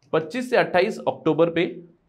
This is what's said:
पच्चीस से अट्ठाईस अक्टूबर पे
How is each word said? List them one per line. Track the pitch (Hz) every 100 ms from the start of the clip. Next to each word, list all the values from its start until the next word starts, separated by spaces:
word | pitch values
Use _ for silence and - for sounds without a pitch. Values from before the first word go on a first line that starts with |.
| _
पच्चीस | 160 160 254 254
से | 226
अट्ठाईस | 160 180 202 -
अक्टूबर | 180 - 160 151 170
पे | 165 175 - - _